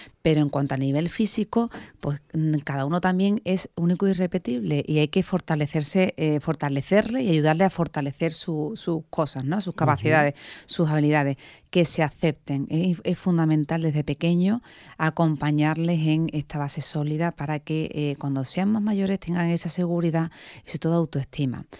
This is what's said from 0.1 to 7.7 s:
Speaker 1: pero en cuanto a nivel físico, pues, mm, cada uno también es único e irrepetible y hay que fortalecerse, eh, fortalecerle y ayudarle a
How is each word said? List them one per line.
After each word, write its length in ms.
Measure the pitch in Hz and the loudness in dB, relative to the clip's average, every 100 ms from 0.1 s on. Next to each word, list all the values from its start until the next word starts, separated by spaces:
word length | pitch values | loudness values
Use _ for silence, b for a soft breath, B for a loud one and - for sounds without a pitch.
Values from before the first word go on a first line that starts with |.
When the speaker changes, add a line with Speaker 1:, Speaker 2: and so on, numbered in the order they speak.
| _ | _
Speaker 1:
pero 180 | 160 156 | 2 4
en 80 | 147 | 2
cuanto 260 | 143 143 139 | 0 -2 -2
a 20 | |
nivel 320 | 135 143 170 | 0 0 -2
físico, 640 | - 214 - 202 233 233 B B B | 0 0 0 0 0 -2 B B B
pues, 220 | 151 143 _ | -6 -6 _
mm, 240 | 160 156 151 | -2 0 0
cada 220 | 147 139 139 | -2 -4 -2
uno 160 | 175 | 0
también 400 | 185 185 196 208 | 0 2 2 0
es 260 | - 185 - - | 0 -2 -2 0
único 300 | 170 180 196 | 0 2 2
e 60 | |
irrepetible 720 | 180 180 180 233 247 185 147 - | 2 0 -2 -4 -4 0 -2 2
y 140 | 151 | 2
hay 80 | 151 | 2
que 160 | 190 | 2
fortalecerse, 920 | - 180 - 151 147 160 147 190 185 - | 0 -2 0 -2 0 -2 0 2 2 2
eh, 220 | 156 147 | 0 0
fortalecerle 800 | 165 151 143 139 - 202 220 254 | 0 -2 -2 -2 2 2 2 0
y 60 | 220 | 2
ayudarle 320 | 160 151 160 | 4 4 4
a 80 | 190 | 2